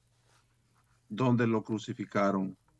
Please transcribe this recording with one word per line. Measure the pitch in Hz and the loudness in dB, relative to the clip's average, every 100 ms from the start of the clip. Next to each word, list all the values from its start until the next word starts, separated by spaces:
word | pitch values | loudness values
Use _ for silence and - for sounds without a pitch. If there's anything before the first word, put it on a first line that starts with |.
| _ _ _ _ _ _ _ _ _ _ - | _ _ _ _ _ _ _ _ _ _ -12
donde | 104 127 120 117 | -2 2 4 4
lo | 110 | 0
crucificaron, | - 107 - 104 98 104 98 98 95 - _ | -2 -6 -6 -8 -4 0 2 0 -2 -8 _